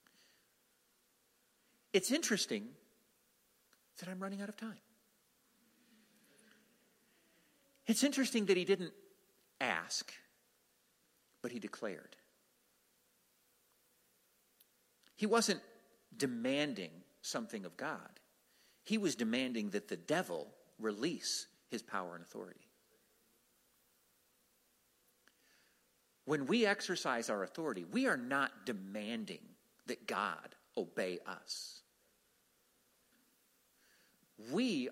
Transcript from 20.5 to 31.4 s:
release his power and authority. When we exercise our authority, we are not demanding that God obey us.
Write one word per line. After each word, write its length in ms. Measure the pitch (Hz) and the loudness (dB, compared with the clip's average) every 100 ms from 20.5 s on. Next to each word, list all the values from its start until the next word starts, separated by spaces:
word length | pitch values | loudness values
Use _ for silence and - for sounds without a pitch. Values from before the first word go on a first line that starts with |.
| - - - | -14 -20 -4
release 680 | 107 104 156 139 - - - _ - | -2 0 -2 -2 -2 -4 -6 _ -8
his 140 | 117 | -8
power 320 | - 101 90 | -4 -4 -4
and 80 | 85 | -8
authority. 460 | 87 - 92 - - _ _ _ _ _ _ _ _ _ _ _ _ _ _ _ _ _ _ _ _ _ _ _ _ _ - _ _ _ _ _ _ _ _ _ - | -12 -12 -12 -14 -20 _ _ _ _ _ _ _ _ _ _ _ _ _ _ _ _ _ _ _ _ _ _ _ _ _ -20 _ _ _ _ _ _ _ _ _ 0
When 200 | 151 131 | 2 4
we 180 | 233 | 6
exercise 640 | 208 202 - 170 156 120 113 | 6 4 0 0 2 2 2
our 140 | 104 | 0
authority, 420 | 92 - 156 95 | 0 -2 -4 -4
we 220 | 87 202 262 | -2 2 2
are 100 | 143 | 2
not 480 | 123 139 135 - - | 2 2 2 -2 -4
demanding 720 | 104 95 104 104 117 98 85 - - _ _ - | -4 -4 -6 -4 -4 -6 -10 -12 -20 _ _ -8
that 200 | 117 - | -8 -2
God 480 | 101 101 80 - - _ - | 0 0 -2 -10 -20 _ -6
obey 420 | 87 - 92 90 - | -4 -2 -2 -2 -8
us. 540 | 90 | -12